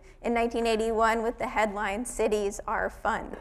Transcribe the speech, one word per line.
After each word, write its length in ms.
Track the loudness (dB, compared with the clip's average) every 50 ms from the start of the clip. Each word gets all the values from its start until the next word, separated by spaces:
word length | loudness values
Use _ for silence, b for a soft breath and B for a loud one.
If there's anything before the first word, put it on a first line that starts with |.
| -16
<laughs> 180 | -20 -20 -6 -2
in 120 | 0 2
nineteen 320 | 2 2 2 0 0 2
eighty-one 560 | 2 2 2 2 0 2 4 4 4 4 2 0
with 160 | -2 -2 -2
the 80 | -6
headline, 580 | -2 0 0 0 0 0 -2 -2 -2 -2 -2 -4
"Cities 540 | -6 -2 0 2 2 2 2 0 -2 -4 -4 -6
Are 240 | -4 -2 -2 -2 -2
Fun." 460 | -4 -2 -2 -2 -2 -2 -4 -8 -12 -14